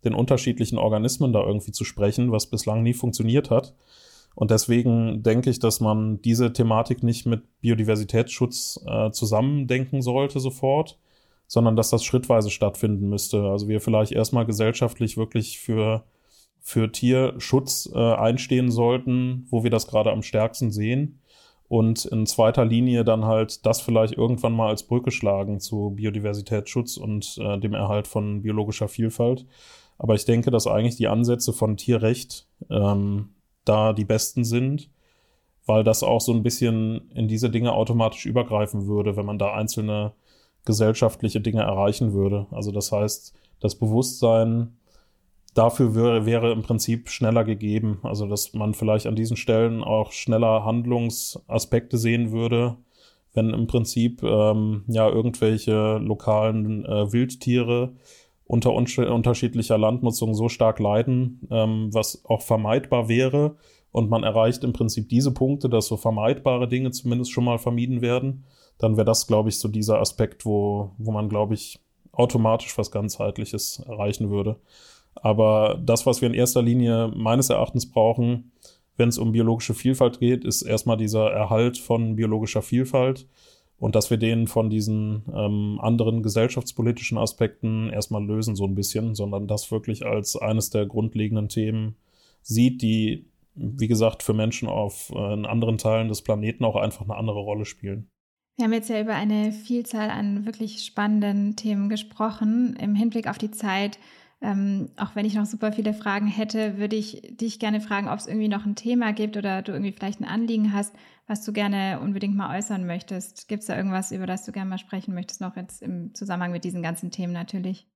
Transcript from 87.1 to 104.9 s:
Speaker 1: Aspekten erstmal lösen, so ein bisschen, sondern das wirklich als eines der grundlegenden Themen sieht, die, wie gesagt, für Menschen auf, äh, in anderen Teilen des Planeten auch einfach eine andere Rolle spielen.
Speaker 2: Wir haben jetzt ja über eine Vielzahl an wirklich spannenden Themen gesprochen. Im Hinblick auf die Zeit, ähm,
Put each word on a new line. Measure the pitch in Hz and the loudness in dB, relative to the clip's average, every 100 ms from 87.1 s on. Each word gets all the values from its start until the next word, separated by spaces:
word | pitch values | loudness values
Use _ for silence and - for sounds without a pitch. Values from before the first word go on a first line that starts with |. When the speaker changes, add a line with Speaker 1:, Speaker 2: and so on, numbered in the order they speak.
| 113 | -2
Speaker 1:
Aspekten | 110 - 147 - 113 110 113 | -2 0 -2 -2 -4 -2 -2
erstmal | 107 - 107 | -4 -4 -4
lösen, | 101 107 110 101 | -2 -2 -2 -2
so | |
ein | 98 | -2
bisschen, | 98 101 110 113 | -2 -2 -2 -4
sondern | 107 101 101 101 | -4 -4 -4 -4
das | 107 - | -4 -4
wirklich | 110 107 107 107 | -6 -4 -6 -4
als | 107 101 - | -4 -4 -4
eines | 110 110 - | -2 -2 0
der | 110 101 | -2 -2
grundlegenden | - 110 113 107 110 104 | -2 -2 -2 -2 -2 -2
Themen | - 110 110 110 110 _ _ _ _ | -2 -2 -2 -4 -8 _ _ _ _
sieht, | - 110 123 123 | -4 2 2 2
die, | 113 110 110 - - _ _ | 0 2 0 -2 -10 _ _
wie | - 117 135 113 | -10 -8 -4 0
gesagt, | 113 113 - | 4 2 0
für | - | -2
Menschen | 110 110 - 113 | 0 0 -2 -4
auf, | 92 101 - - | -2 -4 -6 -12
äh, | - 101 | -6 -4
in | 104 | -4
anderen | 104 113 113 110 | -2 0 0 0
Teilen | 110 110 113 | 0 0 0
des | 104 | -4
Planeten | - 107 107 - | -2 -2 -2 0
auch | 117 101 | 0 0
einfach | 104 - | -2 -4
eine | 101 107 | -8 -4
andere | 110 104 | -4 -4
Rolle | 101 104 | -4 -6
spielen. | 104 - 98 101 107 _ _ _ _ - | -6 -10 -8 -8 -12 _ _ _ _ -4
Speaker 2:
Wir | |
haben | 226 | -2
jetzt | 226 220 | 0 -2
ja | 220 | -4
über | 214 | -2
eine | 220 208 214 214 | -2 0 0 -2
Vielzahl | 214 - 240 240 220 214 | -4 -4 -4 -4 -4 -4
an | 214 208 202 208 | -4 -4 -4 -6
wirklich | 220 220 214 | -8 -10 -8
spannenden | - - 208 214 208 202 202 208 | -10 -4 0 2 2 0 -2 -4
Themen | 214 202 202 | -4 -2 -2
gesprochen. | 214 214 - 220 214 214 233 247 - | -4 -8 -6 -6 -2 0 2 0 -2
Im | 202 | -2
Hinblick | 208 233 233 220 | 0 0 0 -4
auf | - | -6
die | 214 | -6
Zeit, | - 214 190 202 - - - _ _ | -6 -4 -2 -2 -6 -20 -20 _ _
ähm, | 214 196 202 196 - | -4 -2 0 -2 -6